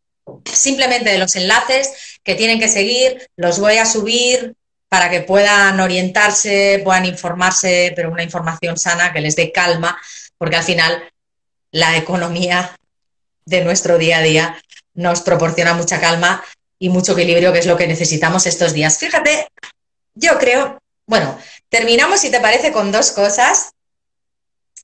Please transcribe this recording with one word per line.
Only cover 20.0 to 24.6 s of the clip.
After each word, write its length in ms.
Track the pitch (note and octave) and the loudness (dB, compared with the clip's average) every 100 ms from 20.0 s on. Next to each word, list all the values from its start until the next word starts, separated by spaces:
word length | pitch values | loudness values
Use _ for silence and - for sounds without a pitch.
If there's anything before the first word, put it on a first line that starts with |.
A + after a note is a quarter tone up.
| _ A3 | _ -2
yo 240 | A3+ G3 | 0 2
creo, 400 | B3+ B3+ C#4 - _ _ - | 2 2 0 -6 _ _ -2
bueno, 320 | A3 C#3+ - - - - | 0 0 -8 -18 -20 -4
terminamos, 520 | A#3 A3+ A#3 D#4+ G4 | -2 2 2 2 0
si 100 | - | 0
te 80 | B3 | 0
parece, 320 | A3 B3 D4 | 2 2 2
con 200 | A3 G3 | 0 0
dos 200 | G#3+ C#4+ | 0 0
cosas. 600 | - G3+ G3+ C4 F#4+ - _ _ _ _ _ _ _ _ _ | 0 0 2 2 0 -4 _ _ _ _ _ _ _ _ _